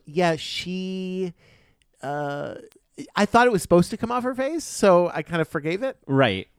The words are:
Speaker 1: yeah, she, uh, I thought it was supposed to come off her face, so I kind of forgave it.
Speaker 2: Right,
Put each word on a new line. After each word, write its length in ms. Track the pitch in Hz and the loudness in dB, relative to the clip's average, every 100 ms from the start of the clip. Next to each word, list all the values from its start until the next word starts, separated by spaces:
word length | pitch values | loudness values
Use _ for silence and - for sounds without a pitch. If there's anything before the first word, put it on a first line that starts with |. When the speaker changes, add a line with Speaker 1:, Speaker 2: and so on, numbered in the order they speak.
Speaker 1:
yeah, 320 | - 151 175 156 | -8 -2 0 -2
she, 960 | - - 175 185 185 190 185 185 185 - _ _ _ _ _ _ | -6 -10 -8 -8 -8 -8 -6 -6 -6 -8 _ _ _ _ _ _
uh, 540 | 135 147 143 143 143 - - _ _ - - | -8 -6 -6 -6 -10 -12 -18 _ _ -18 -8
I 120 | - 208 | -2 4
thought 200 | 233 247 | 6 4
it 40 | |
was 80 | 196 | 2
supposed 280 | - 175 180 | 4 4 4
to 60 | 226 | -2
come 140 | 233 | -4
off 140 | 247 | -2
her 100 | 247 | -4
face, 300 | 254 269 330 | -4 -4 -4
so 460 | - - 202 175 175 | -8 2 6 6 4
I 80 | 156 | -4
kind 180 | 151 165 | -6 -4
of 60 | 156 | -2
forgave 340 | 156 151 185 | -4 -4 -4
it. 160 | 269 - - | -6 -8 -2
Speaker 2:
Right, 420 | 135 123 95 - | 2 2 0 -6